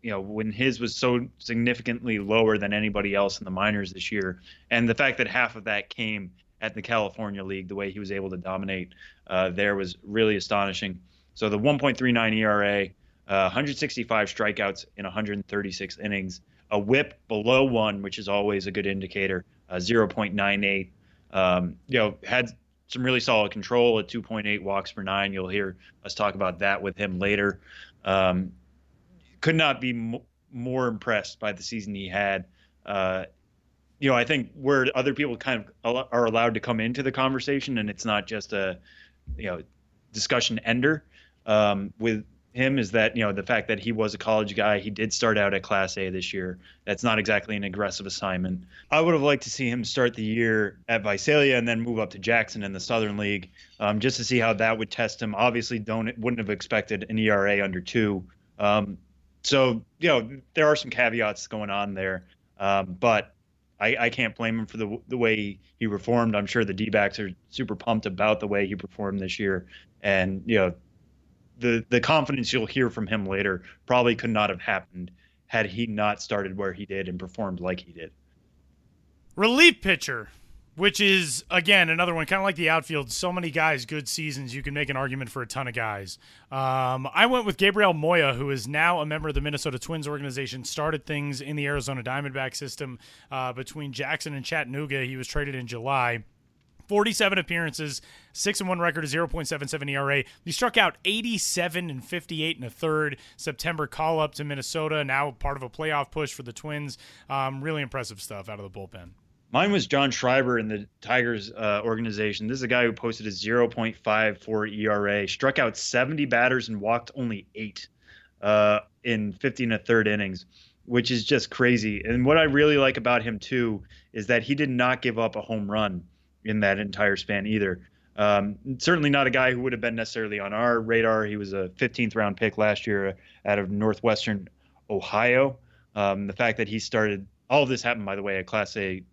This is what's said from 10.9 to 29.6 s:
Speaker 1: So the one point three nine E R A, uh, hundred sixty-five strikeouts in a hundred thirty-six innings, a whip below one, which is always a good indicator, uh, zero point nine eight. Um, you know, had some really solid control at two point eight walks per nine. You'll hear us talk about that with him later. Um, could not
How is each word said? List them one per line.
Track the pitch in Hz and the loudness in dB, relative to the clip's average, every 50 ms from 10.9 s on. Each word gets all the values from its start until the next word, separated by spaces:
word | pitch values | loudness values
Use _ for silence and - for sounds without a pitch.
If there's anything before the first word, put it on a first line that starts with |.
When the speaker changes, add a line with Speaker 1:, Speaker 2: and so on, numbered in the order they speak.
| 92 90 - _ _ _ _ _ _ | -8 -8 -14 _ _ _ _ _ _
Speaker 1:
So | - 110 107 | -2 -2 0
the | 101 107 | 0 2
one | 107 139 147 139 | 2 2 2 4
point | 143 143 123 - | 2 0 0 2
three | 127 127 | 2 2
nine | 120 117 113 110 110 | 4 4 4 2 2
E | 110 110 | 2 2
R | 107 104 104 101 | 4 4 4 2
A, | 101 101 101 98 95 - _ _ _ _ _ _ - | 2 2 0 -2 -2 -6 _ _ _ _ _ _ -2
uh, | 98 98 95 92 | 2 2 2 4
hundred | 92 120 143 147 139 - | 2 0 -2 -2 -2 -4
sixty-five | 151 143 - - 117 - 117 110 104 95 | -4 -4 -4 -6 -4 0 0 0 0 0
strikeouts | - - 110 104 104 - 104 98 98 - - _ _ - | -2 -2 -2 -2 0 0 -2 -2 -2 -6 -12 _ _ -10
in | 101 | -10
a | 95 | -8
hundred | 90 107 107 104 104 101 98 _ | -6 -6 -4 -4 -6 -8 -8 _
thirty-six | - 104 101 98 92 - 98 95 - - | -6 -4 -4 -4 -6 -8 -10 -10 -12 -10
innings, | - 107 101 98 95 92 90 - _ _ _ _ _ _ | -6 -4 -4 -4 -4 -6 -10 -12 _ _ _ _ _ _
a | 107 104 | -2 -2
whip | 101 101 123 139 147 - - _ _ _ | 2 2 2 2 2 0 -6 _ _ _
below | 113 107 104 113 127 131 135 | -4 -2 2 4 6 6 6
one, | 135 120 113 107 107 101 101 | 4 4 2 2 2 0 -2
which | 98 98 95 - | -6 -8 -8 -10
is | 107 98 | -6 -2
always | 101 101 101 104 104 98 92 101 | 0 2 2 2 0 0 -2 -2
a | |
good | 92 104 98 | -4 -2 -2
indicator, | 98 98 98 95 92 - 101 98 95 95 90 90 _ _ _ _ _ | -2 -2 -4 -4 -6 -4 -2 -2 -2 -2 -4 -6 _ _ _ _ _
uh, | 90 92 | -6 -6
zero | 90 92 117 117 110 98 | 0 2 4 4 4 4
point | - - 107 101 90 | 2 -2 -4 -2 0
nine | 104 98 101 101 101 101 | 0 2 2 2 2 0
eight. | 98 98 98 95 - _ _ _ _ _ _ _ _ | 0 0 -2 -4 -8 _ _ _ _ _ _ _ _
Um, | - 95 95 92 90 90 90 87 76 - _ _ | 0 2 4 4 4 4 2 0 -4 -8 _ _
you | 131 123 | 2 2
know, | 110 107 101 - - | 2 2 0 -4 -6
had | - 120 127 127 113 - _ _ _ _ _ _ _ | -2 0 0 0 -2 -4 _ _ _ _ _ _ _
some | - 123 127 | -8 -4 0
really | 131 127 123 | 0 2 2
solid | 113 - 123 110 107 101 | 2 4 4 4 4 2
control | - 110 98 - 123 120 120 120 117 110 | -2 -8 -6 0 4 4 6 6 6 4
at | 101 - | 0 -2
two | - 117 | -6 -10
point | 104 - 113 110 104 | -8 -6 -6 -6 -2
eight | 104 104 104 | -2 -2 -2
walks | 87 98 98 98 95 - | -2 -2 -2 -2 -2 -4
per | - - | -10 -8
nine. | 98 95 95 98 98 101 98 | -4 -2 0 0 0 -2 -2
You'll | 95 92 90 | -4 -6 -2
hear | 92 104 101 95 90 - - - - _ _ | -2 -2 -2 -4 -6 -12 -18 -20 -20 _ _
us | 98 - | -14 -4
talk | - 107 104 95 | -2 -2 -2 0
about | 95 98 92 87 82 | 0 -2 -2 -2 0
that | 101 98 98 95 92 | 0 0 0 0 -2
with | 98 92 | -6 -4
him | - 104 98 92 90 | -4 -4 -4 -2 -2
later. | 95 98 104 101 101 101 95 - _ - - - - - _ _ _ | 0 0 2 2 2 0 0 -2 _ -20 -20 -20 -20 -20 _ _ _
Um, | 98 95 98 95 92 90 90 95 92 - - _ _ _ _ _ _ _ _ _ _ _ - _ _ _ _ | 0 2 4 4 4 2 0 -2 -4 -8 -16 _ _ _ _ _ _ _ _ _ _ _ -20 _ _ _ _
could | - 160 160 | 0 0 2
not | 160 | 4